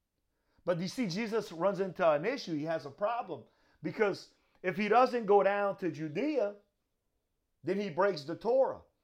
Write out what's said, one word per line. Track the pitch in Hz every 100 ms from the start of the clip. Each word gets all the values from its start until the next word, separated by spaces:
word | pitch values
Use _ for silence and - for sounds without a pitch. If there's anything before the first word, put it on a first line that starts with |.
| _ _ _ _ _ _ 170
But | 170
you | 180
see, | - 226
Jesus | 170 226 220 -
runs | 165 185 185
into | 190 170 170
an | 147 190
issue. | 277 - 156
He |
has | 156 165 139
a |
problem | 135 208 240 202 135 - _ _ -
because | 165 180 220 170 - _ _ _
if | 180 185
he | 208
doesn't | 226 262 240 208
go | 202
down | 190 202 202 190
to | 175
Judea, | 139 156 156 294 285 202 202 _ _ _ _ _ _ _ _ _ _
then | 135 196
he | 202
breaks | 147 196 170
the | 139 175
Torah. | 208 262 233 101 - _